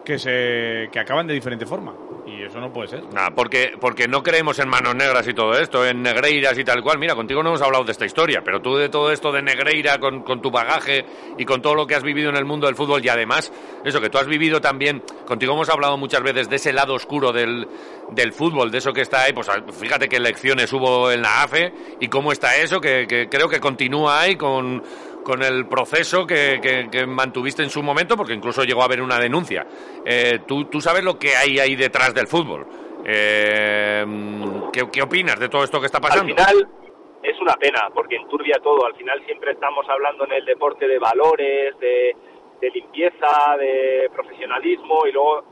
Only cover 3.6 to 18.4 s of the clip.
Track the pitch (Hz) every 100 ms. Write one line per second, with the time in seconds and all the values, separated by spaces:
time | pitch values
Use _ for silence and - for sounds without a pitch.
3.6 | 127 - 123 113 120 135 139 165 156 139
4.6 | 135 127 123 120 135 127 113 120 110 120
5.6 | 160 131 127 123 123 117 143 147 135 123
6.6 | 131 120 117 151 165 131 113 135 160 165
7.6 | 139 131 117 107 104 - 160 110 - 95
8.6 | 127 139 143 147 147 151 151 139 139 127
9.6 | 139 156 147 139 135 131 123 127 131 120
10.6 | 117 151 135 139 127 - - - 123 131
11.6 | 147 151 147 147 131 143 151 143 139 151
12.6 | 143 123 143 143 117 117 113 139 - -
13.6 | - - - 143 107 135 135 151 160 156
14.6 | 147 135 139 143 - - - 117 127 151
15.6 | 156 156 143 139 135 139 127 127 110 139
16.6 | 156 135 139 131 - 143 131 120 117 120
17.6 | 110 - - - - 113 120 104